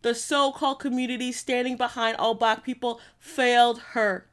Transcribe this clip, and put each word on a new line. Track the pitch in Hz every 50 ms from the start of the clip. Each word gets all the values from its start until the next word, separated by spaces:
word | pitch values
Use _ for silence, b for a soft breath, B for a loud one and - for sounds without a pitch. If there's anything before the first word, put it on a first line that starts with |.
The | - 233 233
so-called | 233 - - 302 285 285 277 269 - 302 285 277 -
community | - 277 240 254 254 240 254 240 254 247
standing | 240 - - - 254 247 247 262 254 247
behind | 254 240 240 254 233 226 226 -
all | - 226 226
black | 220 240 226 220 220
people | - - 247 - - 240 226 B B B B B
failed | - - 320 - 254 247 247 240 240 240 233 240 - - -
her. | 240 214 208 185 180 - _